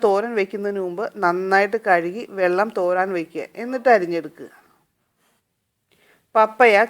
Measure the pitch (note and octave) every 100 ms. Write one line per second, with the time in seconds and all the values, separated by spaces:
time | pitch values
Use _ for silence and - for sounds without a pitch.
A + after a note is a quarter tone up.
0 | A3 G3 A#3 A3+ G3 G#3 G3+ G3+ F3+ F3
1 | A3 G#3+ F3+ F3 F#3+ F#3+ G3+ A3 A3+ F3
2 | E3+ G3+ C4+ G3 F3+ F3+ A3 A3 F3+ F3+
3 | F#3+ F3+ D#3+ D#3+ - - A#3+ B3+ C4 A3
4 | F3 E3+ D#3 - C3 - _ _ _ _
5 | _ _ _ _ _ _ _ _ _ _
6 | _ _ _ A3 G#3+ A3 A#3+ G3+ A3+